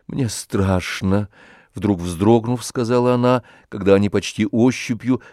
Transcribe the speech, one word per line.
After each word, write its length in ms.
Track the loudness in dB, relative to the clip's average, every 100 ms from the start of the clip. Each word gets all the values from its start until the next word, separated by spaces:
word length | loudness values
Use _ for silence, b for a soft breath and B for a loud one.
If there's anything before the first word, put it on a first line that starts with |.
| -10
"Мне 200 | -4 -4
страшно", 1000 | -6 -6 0 2 0 -2 -4 0 0 -2 b b b b
вдруг 260 | -6 -2 -2
вздрогнув, 600 | -4 0 4 4 2 -6
сказала 520 | -6 -6 -2 0 2
она, 280 | 2 2 0 b b _
когда 240 | -4 4
они 160 | 4 4
почти 360 | 0 -4 -4 -2
ощупью 760 | 2 2 0 -4 -6 -2 -4 B